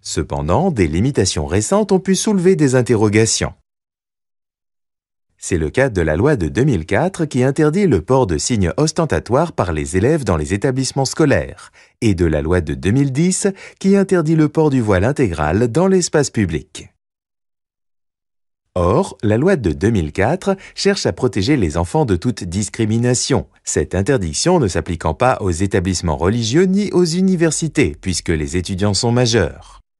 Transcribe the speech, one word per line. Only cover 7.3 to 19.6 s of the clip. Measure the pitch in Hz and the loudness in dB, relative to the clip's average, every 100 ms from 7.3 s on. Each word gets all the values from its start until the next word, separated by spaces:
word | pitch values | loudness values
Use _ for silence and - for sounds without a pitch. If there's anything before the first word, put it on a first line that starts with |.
| 127 | 0
interdit | 131 135 151 170 196 | 0 2 0 2 2
le | 101 | 0
port | - 135 117 | 2 0 2
de | 76 | -2
signes | - 120 87 - | -2 0 0 0
ostentatoires | 156 - 160 85 - 123 165 | -2 0 -2 -2 0 0 0
par | - 95 | -2 -2
les | 80 71 92 | -2 -2 0
élèves | 113 160 | 2 0
dans | 117 85 | 0 -2
les | 73 | -2
établissements | 101 139 131 131 - 135 | -2 -2 -2 -4 -4 -6
scolaires | - 156 101 67 - - _ _ _ | 0 2 2 -2 -12 -20 _ _ _
et | 113 | -2
de | 90 | 2
la | 85 78 | 0 0
loi | 76 90 | 0 -2
de | 78 | -2
deux | 67 82 | -4 -2
mille | 127 143 | 0 0
dix | 127 175 185 202 196 - - | 0 -2 0 -4 -6 -18 -4
qui | 196 196 | 2 2
interdit | 196 180 156 160 | 4 2 2 2
le | 151 | 2
port | - 156 | 2 2
du | 131 | 2
voile | 107 92 | 2 2
intégral | 107 143 120 80 76 92 120 | 2 0 -2 0 0 0 0
dans | 117 190 | 0 2
l'espace | 190 165 160 135 | 2 2 0 0
public. | - 95 80 - - - _ _ _ _ _ _ _ _ _ _ _ _ _ _ _ _ _ _ 90 | -2 -2 -2 -8 -20 -20 _ _ _ _ _ _ _ _ _ _ _ _ _ _ _ _ _ _ -2
Or, | 87 123 196 - | 2 2 0 -4
la | 104 110 | 0 2
loi | 165 | 2
de | 190 | 2